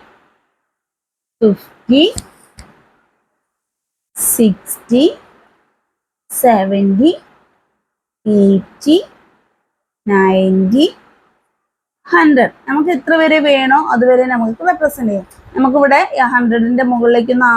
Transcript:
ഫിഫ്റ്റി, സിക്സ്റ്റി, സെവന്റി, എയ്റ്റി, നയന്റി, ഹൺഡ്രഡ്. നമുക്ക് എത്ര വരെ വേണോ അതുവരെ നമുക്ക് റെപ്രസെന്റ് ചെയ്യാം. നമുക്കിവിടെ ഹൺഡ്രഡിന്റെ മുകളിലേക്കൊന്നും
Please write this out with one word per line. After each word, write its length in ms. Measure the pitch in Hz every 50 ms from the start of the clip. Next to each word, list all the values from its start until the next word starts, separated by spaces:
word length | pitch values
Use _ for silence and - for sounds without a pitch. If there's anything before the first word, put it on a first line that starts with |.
| _ _ _ _ _ _ _ _ _ _ _ _ _ _ _ _ _ _ _ _ _ _ _ _ _ _ _ -
ഫിഫ്റ്റി, 640 | 226 214 196 - - - _ _ _ - 247 277 330 440 554 - - - _ _ _ _ _ - - _ _ _ _ _ _ _ _ _ _ _ _ _ _ _ _ _ _ _ _ _ _ _ _ _ _ _ _ _ -
സിക്സ്റ്റി, 920 | - - - - - 226 208 185 - - - - - - - 233 254 302 403 571 - _ _ _ _ _ _ _ _ _ _ _ _ _ _ _ _ _ _ _ _ _ - - -
സെവന്റി, 720 | - 240 226 196 196 196 196 196 202 196 196 196 269 330 403 - - _ _ _ _ _ _ _ _ _ _ _ _ _ _ _ _ _ _ _ - 214 208 202
എയ്റ്റി, 580 | 196 196 196 190 - - - - - 285 320 392 - - _ _ _ _ _ _ _ _ _ _ _ _ _ _ _ _ _ _ - 208
നയന്റി, 760 | 202 190 190 190 190 190 190 190 190 190 190 190 220 269 320 392 - - _ _ _ _ _ _ _ _ _ _ _ _ _ _ _ _ _ _ _ _ - -
ഹൺഡ്രഡ്. 420 | 339 339 330 302 285 247 220 - - _ - 269
നമുക്ക് 220 | 269 302 294 359 339
എത്ര 180 | 269 - - 330 320
വരെ 160 | 320 311 311 311 285
വേണോ 320 | 294 277 262 262 262 269 302 311 -
അതുവരെ 320 | 247 226 247 254 254 247 254 254
നമുക്ക് 300 | 254 233 226 220 226 - 330 359
റെപ്രസെന്റ് 400 | 359 - 311 285 - 277 240 214
ചെയ്യാം. 160 | 202 190 185 - - - - - -
നമുക്കിവിടെ 440 | 254 262 262 254 294 277 277 277 302 285 - - 269 254 240
ഹൺഡ്രഡിന്റെ 520 | - 247 240 226 233 240 226 233 247 247 262 247
മുകളിലേക്കൊന്നും 560 | 247 233 233 233 240 240 233 247 254 247 247 240 233